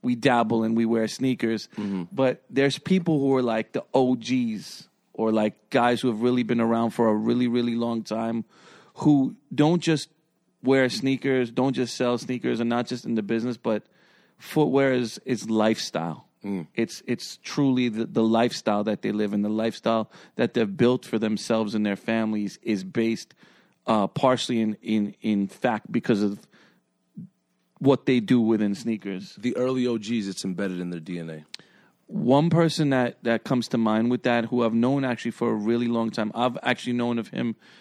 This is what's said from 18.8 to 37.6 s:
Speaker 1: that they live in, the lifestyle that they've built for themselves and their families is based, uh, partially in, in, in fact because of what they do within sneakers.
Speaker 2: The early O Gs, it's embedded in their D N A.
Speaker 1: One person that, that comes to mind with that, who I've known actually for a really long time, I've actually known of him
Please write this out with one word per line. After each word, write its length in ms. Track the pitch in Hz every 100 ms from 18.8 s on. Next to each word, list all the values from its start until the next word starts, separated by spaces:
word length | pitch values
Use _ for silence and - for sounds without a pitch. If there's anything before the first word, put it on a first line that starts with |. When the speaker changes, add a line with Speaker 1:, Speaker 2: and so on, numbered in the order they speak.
Speaker 1:
that 180 | 104 107
they 100 | 107
live 220 | 104 104
in, 80 | 101
the 80 | 104
lifestyle 640 | 107 113 107 - 113 110 - - -
that 180 | 123
they've 240 | - 110 95
built 260 | 117 123 -
for 120 | 113
themselves 560 | 110 104 - 113 107 107
and 80 | 104
their 100 | 98
families 640 | - 113 110 107 101 -
is 220 | - 104
based, 500 | 92 117 113 113 - _ - _ _ _ -
uh, 180 | 110 98
partially 520 | - 135 127 - 120
in, 140 | 110 104
in, 340 | - 110 104 98
in 260 | 110 104 98
fact 440 | - 127 110 -
because 300 | 120 - 107
of 160 | 104 101 _ _ _ _ _ _ _ - - _ _ _ _ -
what 260 | 139 131 -
they 140 | 127
do 220 | 101 123
within 320 | 110 110 104 98
sneakers. 600 | 117 110 101 95 98 -
Speaker 2:
The 180 | 117 -
early 280 | 127 131 123
O 100 | 117
Gs, 300 | 104 117 98
it's 160 | 92 98
embedded 340 | 90 101 90
in 100 | 87
their 80 | 87
D 200 | 80 87
N 100 | 82
A. 160 | 78 76 - - _ _ _ -
Speaker 1:
One 420 | - 117 139 165
person 400 | 160 165 - 151
that, 320 | 131 123 -
that 200 | 120 117
comes 240 | - 127 113
to 80 | 123
mind 320 | 110 107 117
with 120 | 123
that, 220 | 127 117 117
who 180 | 123
I've 100 | 117
known 300 | 113 123 139
actually 280 | 135 117 120
for 180 | - 117
a 60 | 110
really 320 | 104 117 120
long 240 | 117 113
time, 200 | - 107 117
I've 220 | 123 120
actually 320 | 120 123 -
known 240 | 120 120 120
of 100 | 107
him 260 | 127 123 110